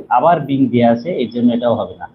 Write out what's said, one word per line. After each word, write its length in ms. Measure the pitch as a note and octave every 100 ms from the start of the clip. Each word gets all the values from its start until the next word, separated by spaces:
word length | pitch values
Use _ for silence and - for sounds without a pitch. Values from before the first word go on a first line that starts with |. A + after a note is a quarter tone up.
| -
আবার 380 | A#2+ D#3 E3+ C3+
being 240 | C#3 B2+
দেয়া 220 | A#2+ A#2
আছে, 180 | A#2 B2+
এই 160 | C3+ A2+
জন্য 260 | A#2+ A#2+
এটাও 220 | A#2 A#2+
হবে 220 | G#2+ F#2 F2+
না। 120 | E2